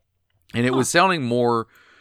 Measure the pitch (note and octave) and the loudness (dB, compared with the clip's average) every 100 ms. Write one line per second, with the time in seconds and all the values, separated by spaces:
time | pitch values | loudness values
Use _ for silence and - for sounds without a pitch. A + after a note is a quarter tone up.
0 | _ _ _ _ _ A2+ B2 B2+ B2 E3+ | _ _ _ _ _ -4 -2 0 0 2
1 | F#3+ F3 B2 A#2+ A#2+ A#2 A2 _ _ - | 2 0 -2 0 0 -2 -4 _ _ -20